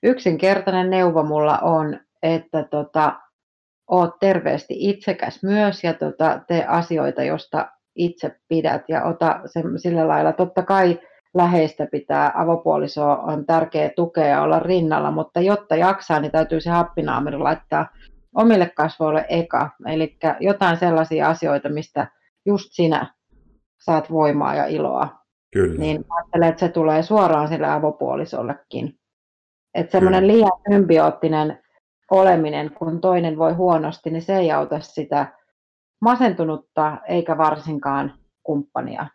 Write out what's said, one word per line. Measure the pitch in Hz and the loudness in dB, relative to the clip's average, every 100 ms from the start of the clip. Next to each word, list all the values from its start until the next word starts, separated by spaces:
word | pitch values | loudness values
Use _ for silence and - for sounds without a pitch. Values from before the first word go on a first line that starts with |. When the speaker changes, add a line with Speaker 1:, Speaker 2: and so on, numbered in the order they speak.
Speaker 1:
Yksinkertainen | 214 254 - 160 190 196 190 185 185 | 2 2 0 2 2 2 0 0 0
neuvo | 190 180 160 | 2 2 2
mulla | 151 151 151 - | 0 0 2 2
on, | 170 160 151 - _ _ | 2 2 0 -6 _ _
että | 160 165 165 156 147 | -2 -2 -2 -6 -4
tota, | 147 147 156 151 - _ _ _ _ _ _ _ | -6 -2 0 0 -2 _ _ _ _ _ _ _
oot | 180 170 - | 2 2 2
terveesti | 196 185 - - - - | 2 2 0 -4 -6 -4
itsekäs | 196 202 - - 175 - | -2 -2 -4 -4 -6 -6
myös | 190 208 208 196 | -2 2 0 0
ja | 175 | -4
tota, | 160 151 - 160 135 - | -2 -6 0 0 0 -2
tee | 170 - | -2 0
asioita, | 170 170 160 143 139 | -2 0 -2 -2 -2
josta | 135 156 - - - _ _ - | -4 -4 -6 -6 -6 _ _ -4
itse | 175 170 156 - _ | -4 -4 -12 -12 _
pidät | 165 156 160 - | -2 -2 -4 -4
ja | 160 | -4
ota | 165 170 165 - - | -2 0 0 0 -6
sen | 170 160 165 | -6 -6 -4
sillä | 175 170 160 | -2 0 2
lailla. | 151 156 | 2 0
Totta | 160 180 - | 0 -2 -2
kai | 180 196 185 175 - _ _ | 0 2 2 0 -8 _ _
läheistä | 180 175 180 156 - 147 | 0 2 4 0 -2 -6
pitää, | 147 - 143 147 | -6 -2 0 0
avopuolisoa | - 165 165 165 151 147 151 147 143 | 0 0 0 0 -2 -2 -2 0 0
on | - 151 143 | -2 -6 0
tärkeä | 165 160 160 151 - | 0 0 -2 -2 -2
tukea | 170 165 147 | -4 0 0
ja | 143 | 2
olla | 147 165 | 2 0
rinnalla, | 165 185 160 151 147 | 2 0 0 0 -2
mutta | 156 160 170 | -4 -4 -2
jotta | 185 202 - 160 | 0 0 0 0
jaksaa, | 180 190 - 156 | 2 0 -2 -2
niin | 147 | 0
täytyy | 160 160 160 | 0 0 -2
se | 170 | 0
happinaamari | 170 170 - 151 123 143 143 | 0 0 -4 -4 -4 -4 -4
laittaa | 143 170 _ 190 220 - - - _ | -2 -4 _ -4 -4 -10 -20 -20 _
omille | - 226 214 175 - | 2 4 4 2 0
kasvoille | 156 - 156 156 - | -4 0 0 0 0
eka. | 165 165 - 147 _ - | -4 -2 -2 -4 _ -6
Elikkä | 160 160 _ 160 - | -4 -4 _ -4 0
jotain | 190 196 185 165 | -2 2 0 2
sellaisia | 175 165 160 156 151 | 2 2 0 0 0
asioita, | 165 160 143 143 | 0 0 -2 -2
mistä | 147 156 147 139 _ _ _ - | -6 -6 -6 -8 _ _ _ -2
just | 202 - | -2 -4
sinä | - 170 151 - _ _ _ _ _ _ _ | -2 0 0 -4 _ _ _ _ _ _ _
saat | - 160 151 | -2 -2 0
voimaa | 160 151 147 139 | 0 2 2 -2
ja | 143 143 | -2 -2
iloa. | 151 147 131 135 - _ _ _ | -2 -2 -2 -4 -8 _ _ _
Speaker 2:
Kyllä. | 98 92 - | -2 0 -2
Speaker 1:
Niin | 156 151 - | -4 -4 -6
ajattelen, | 170 - 170 165 | -8 -4 2 2
että | 165 175 | 2 -2
se | |
tulee | 175 156 156 | 0 2 0
suoraan | 165 214 180 156 151 | 2 2 4 2 0
sille | 156 151 | -2 -2
avopuolisollekin. | 151 151 - 131 135 160 127 120 143 _ - 139 - _ _ _ _ _ _ _ | 0 -2 -2 -6 -4 -6 -8 -8 -10 _ -10 -10 -12 _ _ _ _ _ _ _
Et | - 170 | -6 -2
semmonen | 190 185 185 | 2 4 4
Speaker 2:
Kyllä. | 190 | 4
Speaker 1:
liian | 226 208 180 208 | 6 4 0 2
symbioottinen | 202 180 160 156 156 160 156 151 - _ _ _ _ _ | 2 4 4 4 0 -2 0 -2 -4 _ _ _ _ _
oleminen, | 190 190 175 156 147 151 | 4 6 4 2 -4 -8
kun | - 165 165 | -8 -6 -2
toinen | 185 180 170 156 | 0 2 0 0
voi | 160 | 0
huonosti, | 170 180 165 151 165 160 | 2 2 2 0 -6 -8
niin | 165 | -6
se | 165 196 | -2 0
ei | 175 | 2
auta | 147 147 147 | 0 -2 -6
sitä | - - 147 147 139 _ _ _ _ _ _ _ | -8 -12 -4 -2 -2 _ _ _ _ _ _ _
masentunutta | 226 240 247 175 160 156 _ - 151 151 - | 0 4 2 0 -4 -4 _ -2 -2 -4 -4
eikä | 175 170 156 | -4 -2 0
varsinkaan | 156 156 160 147 143 139 139 - _ _ | 0 0 -6 -6 -4 -4 -4 -10 _ _
kumppania. | - 147 143 131 127 - 156 | -4 -4 -4 -8 -8 -10 -12